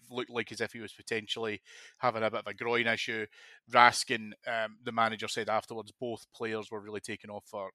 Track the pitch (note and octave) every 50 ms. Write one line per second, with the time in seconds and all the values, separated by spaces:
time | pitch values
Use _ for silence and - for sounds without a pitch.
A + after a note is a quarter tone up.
0 | - - B2 B2 A#2 - A#2+ A#2 A2+ - A2+ G#2+ A2+ G#2 - A#2 G#2+ G2+ - -
1 | - - A#2 A2 G#2+ G2 - A#2 A2+ A2 G#2+ G2 _ - - - - - - -
2 | - B2 A2 A2+ A2 A2 A2 A2 G#2+ G#2 G2+ - A#2 A#2 A#2+ A#2+ A#2 A#2 A2+ G#2+
3 | - - A#2 A2+ G#2+ - _ - - - - - _ - A#2+ B2 A#2+ A#2+ - -
4 | - - B2+ A2+ A2 G#2+ G#2 - - B2+ A#2 A2+ A2 A2 G#2+ A2 B2 B2 A2+ A#2
5 | A2+ A2 A2 G#2 A2+ G#2 - A#2 G#2+ G#2+ G#2+ A2 - - A#2 A2 G#2 G#2 - -
6 | B2+ A#2+ A2+ - - _ - - A#2+ A2+ A2 A2 G#2 - A2+ G#2 G2 G#2+ G#2+ G2+
7 | - - G#2+ - - G#2 G#2 G#2 - - - G#2 G2 F#2+ -